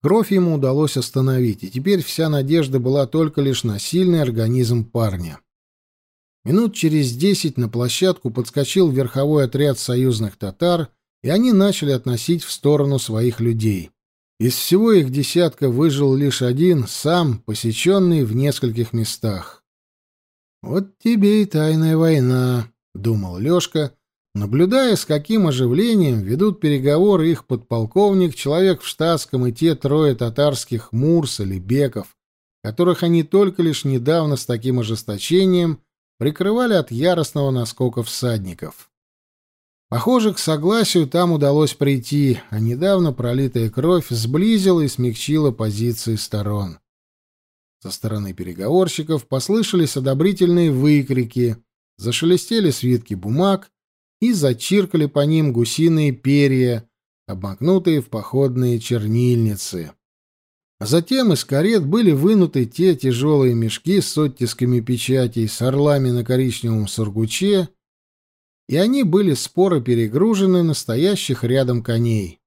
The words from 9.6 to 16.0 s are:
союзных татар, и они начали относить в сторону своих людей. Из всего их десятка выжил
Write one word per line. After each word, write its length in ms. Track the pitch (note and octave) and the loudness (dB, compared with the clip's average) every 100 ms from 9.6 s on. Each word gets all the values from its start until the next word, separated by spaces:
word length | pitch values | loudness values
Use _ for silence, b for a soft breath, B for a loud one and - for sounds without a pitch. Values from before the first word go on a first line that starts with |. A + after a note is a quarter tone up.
| D3 B2+ | 0 0
союзных 560 | - B2 C3 A2+ G#2+ - | -2 0 0 0 -4 -6
татар, 540 | G2+ F#2+ E3+ E3+ D3 _ _ _ | -12 -2 0 0 -4 _ _ _
и 60 | B2 | -2
они 240 | F3+ B3+ | 0 4
начали 380 | G3+ G3+ G3 D3 | 4 4 0 -2
относить 520 | C3 B2+ A#2 - E3+ | -2 -2 -4 -2 -4
в 80 | - | -4
сторону 480 | - C#3+ D3 C#3 C3+ | -4 0 2 2 0
своих 400 | - A2 B2 A#2 | -2 -2 -2 0
людей. 520 | A#2 A2+ A2 F#2+ D2+ _ _ _ _ _ | -2 0 0 -2 -6 _ _ _ _ _
Из 160 | A#2+ B2+ | -2 -2
всего 360 | - F3+ A3+ | 0 2 4
их 200 | G#3 C3+ | 4 2
десятка 580 | C3+ C3+ E3+ E3+ - C#3 | -2 -2 0 0 0 -2
выжил 460 | A#2+ D#3+ C#3 | 2 0 2